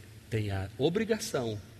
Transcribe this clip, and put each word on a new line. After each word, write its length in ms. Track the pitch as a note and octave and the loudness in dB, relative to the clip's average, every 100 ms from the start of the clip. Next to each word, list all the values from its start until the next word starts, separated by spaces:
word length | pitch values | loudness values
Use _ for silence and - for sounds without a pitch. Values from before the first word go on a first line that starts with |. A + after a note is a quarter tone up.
| - - - | -10 -18 -2
tem 220 | A2+ G#2 | 0 2
a 180 | F#2+ G2 - | 0 -2 2
obrigação 840 | D3 F#3 A3 G#3+ - - A#2 G#2+ - - | 2 4 2 0 0 0 0 -2 -8 -16